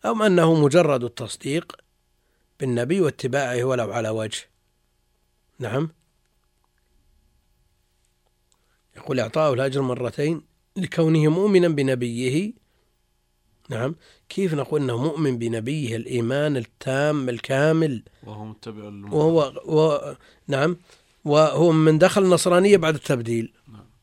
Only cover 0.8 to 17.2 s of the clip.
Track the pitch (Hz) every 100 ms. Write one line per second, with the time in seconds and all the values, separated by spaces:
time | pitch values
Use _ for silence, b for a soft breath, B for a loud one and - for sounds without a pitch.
0.8 | 160 135 120 - 113 - 139 147 - -
1.8 | _ _ _ _ _ _ _ _ 135 120
2.8 | 123 190 160 - 131 139 131 123 127 127
3.8 | 113 113 113 110 110 - - _ _ _
4.8 | _ _ _ _ _ _ _ _ 117 123
5.8 | 160 _ _ _ _ _ _ _ _ _
6.8 | _ _ _ _ _ _ _ _ _ _
7.8 | _ _ _ _ _ _ _ _ _ _
8.8 | _ - - 131 110 160 156 123 135 135
9.8 | 131 123 120 - 151 165 _ _ _ -
10.8 | 180 - 160 160 151 160 208 190 175 151
11.8 | 135 127 120 117 127 143 208 - _ _
12.8 | _ _ _ _ _ _ _ _ _ 117
13.8 | 127 170 b b b - 190 151 135 151
14.8 | 135 117 143 151 147 123 117 113 110 156
15.8 | 127 113 117 127 117 139 151 139 113 _
16.8 | - 135 147 151